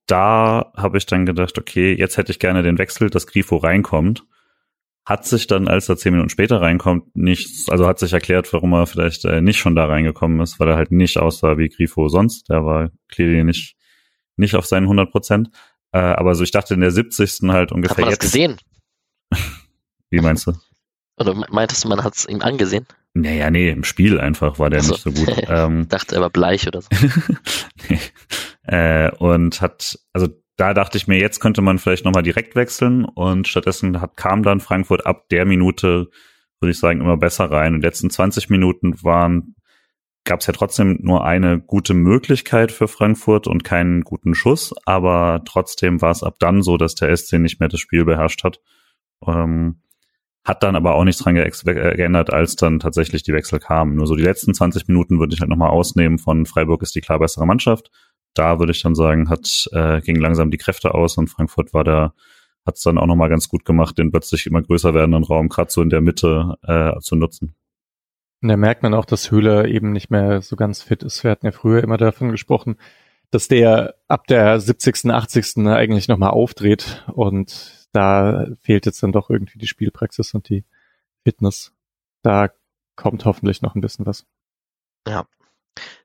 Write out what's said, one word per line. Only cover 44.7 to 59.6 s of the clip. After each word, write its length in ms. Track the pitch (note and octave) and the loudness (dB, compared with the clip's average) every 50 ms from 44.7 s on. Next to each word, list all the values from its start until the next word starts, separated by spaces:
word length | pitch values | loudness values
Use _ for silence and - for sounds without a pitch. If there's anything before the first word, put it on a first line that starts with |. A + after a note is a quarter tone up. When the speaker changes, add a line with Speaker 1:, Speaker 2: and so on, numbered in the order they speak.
| - - - | -12 -8 -4
Speaker 1:
aber 560 | - F#2+ F#2+ F2+ F2+ F2 F2 F2 F2 E2 E2 - | -2 -2 0 2 2 2 2 2 0 0 -2 -4
trotzdem 560 | - - F#2 F#2 - - - - F2+ F2 E2 | -4 -4 -4 -4 -4 -4 -4 -2 -2 0 0
war's 220 | E2+ E2 E2+ - - | 0 0 0 0 -4
ab 120 | E2 - - | -6 -4 -2
dann 220 | F2 E2+ F#2+ G2+ F#2 | 0 2 2 2 2
so, 120 | F2+ F2 E2 | 2 2 2
dass 180 | E2 D#2+ - | 0 -2 -2
der 140 | - E2 D2 | -2 0 0
S 180 | F2 E2+ - - | 0 0 0 0
C 100 | - E2+ | 0 0
nicht 200 | E2 E2 - - | 2 0 0 -2
mehr 100 | E2+ D#2 | -2 -2
das 100 | E2+ E2 | -2 -6
Spiel 240 | - - - E2+ E2 | -6 -2 0 0 2
beherrscht 400 | E2 E2 D#2 D#2+ D#2+ - - - | 2 2 2 0 -2 -4 -4 -4
hat. 160 | F#2 - - _ _ _ _ _ _ _ _ _ _ _ _ - | -6 -6 -6 _ _ _ _ _ _ _ _ _ _ _ _ -6
Ähm, 560 | - E2+ E2+ E2 E2 E2 E2 E2 E2 E2 - _ _ _ _ _ _ _ _ _ _ _ _ _ | -4 -2 0 0 0 -2 -2 -2 -4 -4 -8 _ _ _ _ _ _ _ _ _ _ _ _ _
hat 200 | - F#2+ - - | -6 -4 -2 0
dann 120 | G2 F#2+ | 0 0
aber 200 | D#2 E2 F2 D#2 | 0 2 2 2
auch 80 | D2+ F2+ | 4 4
nichts 180 | F#2 F2 - | 2 2 0
dran 140 | - F2 F2 | 0 0 2
ge-, 100 | E2+ E2 | 2 2
äh, 500 | E2 - - - F2 F2+ C2+ - F2 D#2 | 0 -4 -4 -4 -4 -2 0 0 0 0
geändert, 380 | D#2+ F2 E2+ F2+ E2+ D#2+ - - | 0 0 2 2 2 2 2 0
als 220 | D2+ E2+ - - | 0 0 0 0
dann 240 | - F2+ E2 D#2+ D#2 | 0 0 0 2 0
tatsächlich 420 | - E2 D#2+ E2 D#2+ - - D#2+ - | -2 -2 -2 -2 -2 -2 -4 -6 -4
die 100 | - D2+ | -2 -2
Wechsel 260 | D2+ - - - D2+ | -2 -2 -4 -6 -6
kamen. 360 | - - D#2+ D#2+ D#2+ D2 D2 | -4 -2 0 0 2 0 0
Nur 120 | D2+ D#2 D2+ | 0 0 0
so 80 | D#2+ | 0
die 80 | D2+ D#2+ | 2 2
letzten 300 | F2+ G2+ - - - F#2+ | 2 0 0 -2 -2 0
zwanzig 340 | - F2+ F2 E2+ - - - | 0 0 0 0 -2 -2 0
Minuten 320 | F2+ F2 E2+ - F#2 E2 | 2 2 2 2 2 2
würde 160 | D#2+ D2+ E2 | 2 0 -2
ich 40 | D#2+ | -2
halt 80 | F2 - | -4 -2
nochmal 200 | E2 E2 E2 D#2+ | 0 2 2 2
ausnehmen 480 | D#2 E2+ F2 - - F#2 E2+ D#2+ E2 D#2+ | 2 2 0 0 0 2 2 2 2 0
von 280 | - D#2+ D#2 D#2+ D#2+ | 0 0 0 0 0
Freiburg 360 | - - E2 D#2+ D#2+ E2 D#2+ | 0 0 0 0 0 0 -2
ist 140 | - - - | -2 -6 -8
die 60 | D#2+ | -8
klar 180 | - - D#2+ D#2 | -4 -2 0 0
bessere 260 | D#2+ D#2+ - - D#2+ | 0 0 -2 0 0
Mannschaft. 460 | E2+ G2+ B2+ - A#2+ A2+ A2 - _ _ _ _ _ _ _ _ _ _ | 0 0 2 2 0 0 0 -2 _ _ _ _ _ _ _ _ _ _
Da 260 | - D#2+ E2 E2+ D#2+ | 0 0 2 2 2
würde 120 | E2+ E2 | 0 0
ich 100 | E2 - - | -2 -2 -2
dann 100 | E2+ E2 | 0 0
sagen, 360 | D#2 D#2+ D#2+ D#2 D#2+ D#2 D#2 | 2 2 2 2 2 2 0
hat, 380 | E2 - - - - - | -2 -4 -4 -4 -6 -4